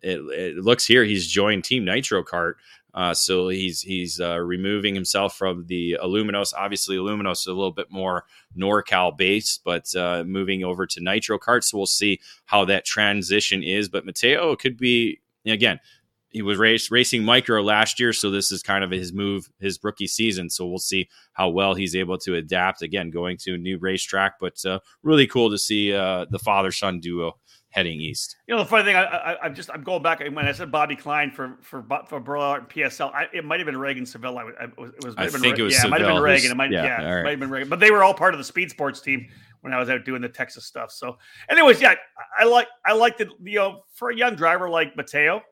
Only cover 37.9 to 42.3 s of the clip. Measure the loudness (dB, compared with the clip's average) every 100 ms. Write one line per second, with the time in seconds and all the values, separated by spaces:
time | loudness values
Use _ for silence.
37.9 | 8 6 6 2 2 -4 -4 -6 -4 -6
38.9 | -4 -4 -4 -4 -20 -20 -18 -6 -2 0
39.9 | -2 -2 -6 -8 -8 -10 -10 -16 -12 -12
40.9 | -10 -12 -12 -20 -20 2 6 8 8 6
41.9 | 4 -2 -18 -8